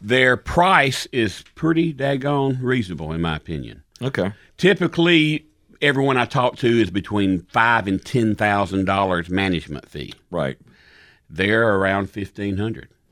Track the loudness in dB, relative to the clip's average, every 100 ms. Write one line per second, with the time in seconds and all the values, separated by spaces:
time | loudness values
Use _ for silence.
0 | 0 4 6 4 0 2 4 4 2 -2
1 | -4 -2 -2 -4 -16 -6 -2 0 0 -2
2 | -2 -2 -2 0 0 -2 0 0 -2 -6
3 | -6 -4 -2 -4 -6 -10 -10 -16 _ _
4 | -6 -4 -4 -6 _ 0 2 2 0 2
5 | 4 4 2 -2 -8 _ _ _ 0 2
6 | 2 0 0 0 -2 0 2 2 2 -2
7 | -4 0 0 0 -2 0 2 2 0 -4
8 | -2 0 0 0 0 2 0 0 0 0
9 | 0 0 -2 -2 0 -2 -4 -12 -12 -14
10 | -14 -16 _ -4 -4 -6 -16 _ _ _
11 | _ _ _ -4 0 2 2 2 2 0
12 | -4 -8 -10 -8 -6 -4 -4 -8 -14 _
13 | _